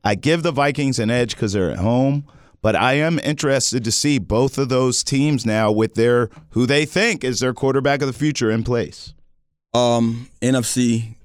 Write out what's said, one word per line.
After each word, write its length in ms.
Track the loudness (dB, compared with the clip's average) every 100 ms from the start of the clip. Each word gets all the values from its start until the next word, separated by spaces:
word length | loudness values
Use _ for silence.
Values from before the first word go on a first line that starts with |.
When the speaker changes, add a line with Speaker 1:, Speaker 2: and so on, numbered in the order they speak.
Speaker 1:
I 100 | -2
give 280 | -2 0 2
the 100 | 0
Vikings 460 | 0 0 0 -2 0
an 120 | 0
edge 260 | 0 -2 -2
'cause 160 | -2
they're 180 | 0 -2
at 80 | 0
home, 460 | 0 2 2 0 -6 -20 -20 _
but 120 | -2 2
I 180 | 2
am 240 | 2 0 0
interested 640 | -2 -2 0 0 0 -2
to 80 | -2
see 260 | -2 0 0
both 380 | 0 0 0 0
of 140 | 0
those 340 | 2 2 0
teams 400 | -2 0 0 0
now 260 | 0 0 2
with 240 | 2 0 2
their, 340 | 2 2 0 -8 -6
who 140 | -2 2
they 200 | 2 0
think 380 | 0 0 0
is 160 | -4 -2
their 120 | -2
quarterback 480 | 0 0 0 0 0
of 60 | -2
the 60 |
future 360 | -2 -2 0 0
in 120 | 0
place. 480 | -2 -4 -4 -10 -20 -20 _ _ _ _ _
Speaker 2:
Um, 560 | 2 4 4 2 -2 -12 _
N 140 | 0
F 100 | 0
C 520 | 0 0 0 0 -4 -14